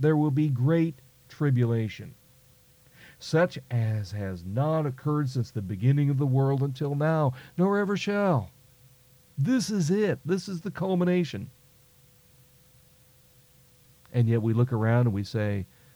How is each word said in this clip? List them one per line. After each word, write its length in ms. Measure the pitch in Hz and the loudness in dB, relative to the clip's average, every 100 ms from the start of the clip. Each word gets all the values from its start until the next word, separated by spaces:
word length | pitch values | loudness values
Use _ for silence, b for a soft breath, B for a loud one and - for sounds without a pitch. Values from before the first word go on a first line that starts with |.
there 160 | 151 151 | 2 4
will 160 | 151 | 2
be 160 | 139 151 | 2 0
great 480 | 123 131 165 165 - - _ - | 2 2 2 0 -4 -18 _ -16
tribulation, 880 | - 147 127 120 117 110 - 98 - _ _ _ _ _ _ B B B B | -2 0 2 2 0 -2 -8 -16 -20 _ _ _ _ _ _ B B B B
such 360 | - 156 180 - - | -2 0 0 -2 -4
as 400 | 120 110 107 92 | -2 -2 -4 -6
has 340 | 104 98 90 | -8 -8 -8
not 400 | 90 107 151 160 | -6 -2 0 0
occurred 440 | 147 131 147 147 139 | -2 -4 -2 -2 -2
since 240 | 131 113 | -4 -4
the 100 | 113 | -6
beginning 480 | 92 98 120 143 143 | -8 0 2 2 2
of 80 | 135 | 0
the 80 | 143 | 0
world 360 | 131 135 139 | 2 2 0
until 340 | 139 131 143 143 | -2 -4 -4 -2
now, 360 | 156 160 143 127 B - | 0 2 0 -2 B -2
nor 220 | 190 202 | 0 2
ever 180 | 202 202 | 0 -2
shall." 540 | - 202 202 139 90 - - _ - _ _ _ _ - | -2 0 2 0 -2 -12 -20 _ -20 _ _ _ _ -2
This 340 | 147 254 196 | 2 2 0
is 220 | 214 151 | 0 2
it. 260 | 196 208 131 | 2 2 0
This 240 | 143 190 202 | -2 -4 -4
is 140 | 180 | -8
the 100 | 185 | -8
culmination. 800 | - 190 180 180 180 165 98 - - _ _ _ _ _ _ _ - _ _ _ - _ _ _ _ _ _ _ _ _ _ _ _ - | -4 -2 2 2 2 0 -6 -10 -16 _ _ _ _ _ _ _ -20 _ _ _ -20 _ _ _ _ _ _ _ _ _ _ _ _ -4
And 140 | 123 113 | 0 2
yet 160 | 117 | 2
we 120 | 113 | 2
look 180 | 113 123 | 2 2
around 340 | 113 110 120 123 | 2 2 4 2
and 60 | |
we 100 | 98 | 0
say, 440 | 98 113 104 101 92 b b | -4 -4 -2 -4 -6 b b